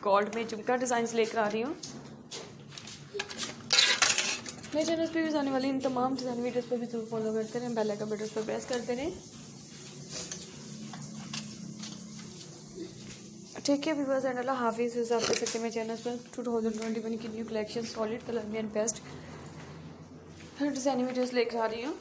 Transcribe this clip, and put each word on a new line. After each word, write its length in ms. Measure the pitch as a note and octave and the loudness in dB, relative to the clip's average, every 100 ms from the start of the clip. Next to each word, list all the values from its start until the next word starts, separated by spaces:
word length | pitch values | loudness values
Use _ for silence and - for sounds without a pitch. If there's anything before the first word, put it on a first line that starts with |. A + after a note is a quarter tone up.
gold 320 | G#3 G3 G#3 A3 | 8 6 6 0
में 120 | A3+ | -2
झुमका 280 | A3 G#3+ B3 | -2 2 2
designs 360 | A#3+ A#3+ A#3 | 4 4 4
लेकर 260 | A3+ A3 A3+ | 4 4 4
आ 80 | G#3 | 4
रही 140 | A3 | 2
हूँ। 140 | B3 E4+ - - - - - - - - C#3+ - - - - - - A3+ - - - - - - - - - - - - - D4 | 0 -2 -8 -10 -12 -14 -10 -10 -10 -12 -14 -12 -12 -12 -8 -6 -4 -4 -4 -6 2 6 6 6 6 6 4 0 -4 -10 -2 2
मेरे 100 | D#4+ | 4
चैनल 220 | E4 E4 | 4 2
पे 140 | D#4+ | 2
भी 140 | D#4+ D4+ | 2 2
आने 140 | C#4 | 2
वाली 180 | C4+ C4+ | 2 2
इन 100 | C4+ | 2
तमाम 340 | C4 B3+ B3+ C4 | 2 2 2 2
design 260 | B3+ A#3+ | 0 0
videos 280 | B3 A#3+ A#3+ | 2 0 2
पर 80 | A#3+ | 0
भी 80 | A#3 | 0
जरूर 200 | A#3 A3 | -2 -2
फॉलो 220 | A3+ A3 | 0 2
करते 260 | A3 G#3+ A#3+ | 2 0 -2
रहें, 160 | A#3+ A3+ | 0 2
bell 160 | G#3+ | 2
icon 180 | G3+ G#3+ | 2 0
बटन 180 | G#3 G#3+ - | 0 -2 -2
पर 80 | |
press 220 | A3 A3 A3+ | 0 -2 0
करते 280 | B3 A3+ B3 | -2 0 0
रहें। 160 | D4 F#4 - - - - - - - - - - - - - - - - - - - - - - - - - - - - - - - - - - - - E4+ - - - - - - - - | -2 -4 -10 -14 -14 -14 -14 -14 -14 -14 -10 -8 -6 -8 -10 -12 -12 -10 -10 -10 -10 -10 -8 -8 -8 -10 -10 -10 -10 -10 -12 -12 -12 -12 -14 -14 -14 -10 -10 -10 -14 -14 -14 -14 -12 -4 4
ठीक 220 | C#4+ C#4+ | 4 4
है, 60 | |
व्यूअर्स, 320 | D4 C4+ C4+ C4 | 2 2 4 2
and 120 | B3 | 0
अल्लाह 160 | B3 C4 | 0 2
हाफिज़। 580 | A#3+ A3 A#3+ A#3+ A#3 | 2 4 0 2 2
आप 80 | A#3 | 4
देख 160 | A3+ A#3 | 4 2
सकते 200 | A#3 A#3 | 2 0
हैं, 40 | |
मेरे 120 | A3+ | 0
चैनल 220 | A3 A3 A3+ | 0 -2 -2
पर 220 | A#3+ A#3+ - - | -2 -4 -6 -4
टू 80 | |
थाउजेंड 300 | B3+ A#3 A3 | 0 2 2
ट्वेंटी 260 | G#3+ A3+ A3+ | 0 0 -2
वन 180 | A3 A3+ | -2 -4
की 100 | A3 | -4
न्यू 180 | G#3+ A3+ | -4 -2
कलेक्शन 380 | A3 G#3+ A#3 A3+ | 0 0 -2 -4
सॉलिड 380 | - A3 A#3+ - | -2 -2 -2 -2
कलर 180 | A#3 G#3+ | -2 0
में 160 | G#3+ | -2
and 120 | A3 | 0
बेस्ट 280 | G#3+ A3 - - - - - - - - - - - - - - - - - | 2 2 0 -4 -12 -12 -12 -12 -12 -12 -12 -12 -14 -14 -14 -16 -14 -14 0
डिजाइनिंग 440 | C#4+ C4+ B3+ B3+ B3+ | 0 4 2 4 2
वीडियोज़ 260 | B3+ B3 B3 | 2 2 4
लेकर 220 | A#3 A3+ | 4 4
आ 80 | A3+ | 2
रही 160 | A3+ | 0
हूँ। 140 | A#3+ F#4 | -4 -4